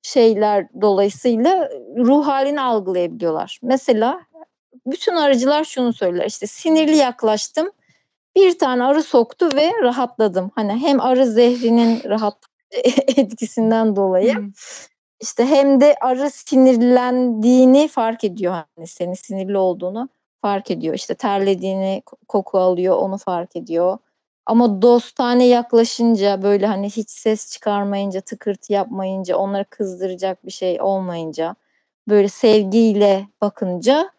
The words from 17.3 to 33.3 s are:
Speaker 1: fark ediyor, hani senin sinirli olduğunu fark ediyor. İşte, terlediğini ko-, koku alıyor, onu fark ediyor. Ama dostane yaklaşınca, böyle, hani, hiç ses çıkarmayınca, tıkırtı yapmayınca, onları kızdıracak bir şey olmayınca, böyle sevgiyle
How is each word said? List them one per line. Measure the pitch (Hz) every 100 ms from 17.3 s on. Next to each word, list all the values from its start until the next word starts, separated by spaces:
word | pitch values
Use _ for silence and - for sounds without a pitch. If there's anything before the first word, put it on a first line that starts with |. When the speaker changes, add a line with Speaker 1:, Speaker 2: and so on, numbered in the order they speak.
| 220 226 254 254 269 302
Speaker 1:
fark | - 226 233
ediyor, | 208 202 175 180 151 -
hani | 165
senin | - 175
sinirli | 185 - 190 190 202
olduğunu | 185 175 180 208 262 _ _ _
fark | 202 196 -
ediyor. | 165 160 -
İşte, | - -
terlediğini | 202 202 196 185 190 190 190 190 _
ko-, | - _
koku | 202 190 190
alıyor, | 185 180 185 -
onu | 190 202
fark | - 175 180 175
ediyor. | - 165 180 208 _ _ _ _ -
Ama | 226 240 196
dostane | 240 240 - - 247 247 247
yaklaşınca, | 240 240 233 233 - 233 220 202 196
böyle, | 196 202 202
hani, | 196 202
hiç | 226 214
ses | - 220 214 -
çıkarmayınca, | - 214 202 202 202 196 190
tıkırtı | - 208 - 196 -
yapmayınca, | 202 185 190 190 190 185 180
onları | 196 196 196
kızdıracak | - 196 180 185 180 190 180 190
bir |
şey | - 185 175
olmayınca, | 196 196 185 170 160 151 165 190 _ _ _ _ -
böyle | 208 196
sevgiyle | - 233 214 190 220 226 202 202 196 202